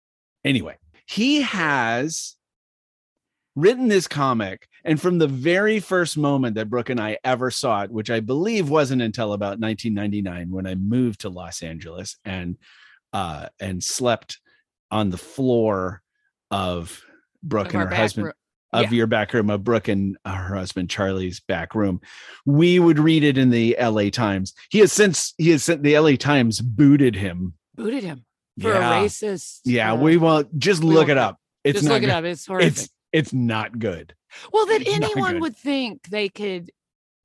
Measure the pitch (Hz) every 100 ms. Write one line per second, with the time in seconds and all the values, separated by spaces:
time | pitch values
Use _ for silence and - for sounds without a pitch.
0 | _ _ _ _ 143 131 82 - _ _
1 | _ - 247 294 247 196 160 139 113 117
2 | 143 165 - - _ _ _ _ _ _
3 | _ _ _ _ _ - 165 254 254 202
4 | 170 147 139 120 101 95 _ _ - 151
5 | 180 180 151 135 135 180 214 220 - 185
6 | 170 - 143 139 123 107 110 123 117 123
7 | 107 107 127 127 127 - 131 104 101 113
8 | 107 117 110 135 196 226 156 156 139 131
9 | 143 117 110 101 101 101 110 107 117 104
10 | 104 104 98 87 87 92 92 95 98 120
11 | 127 101 104 90 87 - 82 80 82 85
12 | 101 - 104 92 87 90 _ _ _ _
13 | _ 101 90 76 80 _ 98 92 - -
14 | 123 113 - - _ _ _ _ _ 107
15 | 104 87 - - 131 120 110 98 92 98
16 | _ _ _ _ _ 98 95 90 85 -
17 | _ _ _ _ 170 113 95 101 95 175
18 | 110 113 101 - _ _ _ 113 110 117
19 | 113 113 104 123 104 104 95 117 - 101
20 | 98 95 - 98 92 98 92 - 90 -
21 | 98 95 92 90 _ 90 85 110 101 90
22 | - - - - - 143 175 180 170 151
23 | 156 160 147 135 131 120 113 113 120 107
24 | 101 98 113 95 95 - - 208 196 -
25 | 208 160 - - 160 156 - 170 147 151
26 | 156 131 139 143 117 104 123 107 143 143
27 | 135 98 101 87 92 82 _ - 202 269
28 | 190 135 _ _ _ - 226 196 120 113
29 | 104 - 214 190 - - - 123 110 113
30 | 151 170 160 156 147 156 160 185 160 160
31 | 147 139 110 95 _ _ 143 135 147 -
32 | - 170 165 175 - 185 170 147 - _
33 | _ 160 147 127 120 110 107 117 110 82
34 | 78 - _ - - 427 403 440 262 415
35 | 427 403 381 349 320 214 262 277 247 190
36 | - 208 202 - 208 185 175 _ _ _
37 | _ _